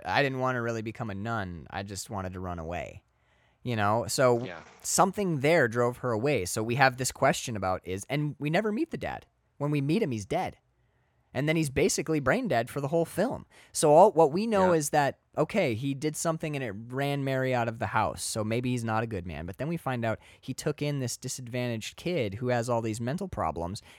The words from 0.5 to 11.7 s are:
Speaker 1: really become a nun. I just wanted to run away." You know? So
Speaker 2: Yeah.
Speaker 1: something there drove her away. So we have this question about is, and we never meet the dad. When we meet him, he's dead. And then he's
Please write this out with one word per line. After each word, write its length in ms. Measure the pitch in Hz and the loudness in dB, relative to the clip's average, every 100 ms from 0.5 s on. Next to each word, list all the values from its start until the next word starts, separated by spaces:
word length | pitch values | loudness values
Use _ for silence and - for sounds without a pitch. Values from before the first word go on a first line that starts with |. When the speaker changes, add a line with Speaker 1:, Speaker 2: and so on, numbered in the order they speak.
| 127 | 0
Speaker 1:
really 220 | 117 117 | -2 -4
become 260 | 113 - 104 | -6 -8 -8
a 60 | 98 | -6
nun. 500 | 110 117 92 85 62 | -4 -4 -6 -10 -10
I 100 | 95 | -8
just 260 | 101 95 - | -8 -8 -8
wanted 220 | 104 92 | -6 -6
to 60 | 92 | -6
run 200 | 92 87 | -6 -6
away." 420 | 80 85 53 50 _ _ _ _ _ _ | -6 -6 -8 -12 _ _ _ _ _ _
You 120 | 123 113 | -4 0
know? 300 | 101 110 92 | 2 2 0
So 380 | - 127 120 123 | 4 4 4 0
Speaker 2:
Yeah. 140 | 82 - - | -10 -16 -12
Speaker 1:
something 560 | - - 185 214 196 151 | -2 2 2 2 -2 2
there 280 | 143 170 120 | 4 4 4
drove 300 | 120 120 120 | 2 0 0
her 140 | 127 | -2
away. 340 | 110 135 131 101 | 0 2 0 0
So 160 | 113 | -2
we 140 | 110 123 | 0 4
have 220 | 131 123 | 4 4
this 140 | 127 | -4
question 440 | - 135 - - 104 | 2 2 2 -2 -4
about 260 | 92 92 | -2 -2
is, 220 | 85 95 - | -4 -6 -4
and 240 | 143 151 127 | -2 -2 -4
we 140 | 147 | -2
never 200 | 170 220 | 0 0
meet 200 | 214 330 | -2 -4
the 60 | - | -6
dad. 280 | 80 57 - _ _ - | -8 -8 -12 _ _ -6
When 140 | 147 | -2
we 100 | 147 | 0
meet 220 | 139 202 | 2 2
him, 80 | 185 | 0
he's 160 | 113 101 | -2 -4
dead. 300 | 160 139 - _ _ _ _ _ _ _ | -4 -4 -8 _ _ _ _ _ _ _
And 160 | 120 147 | -4 0
then 60 | 165 | 2
he's 160 | 147 | 0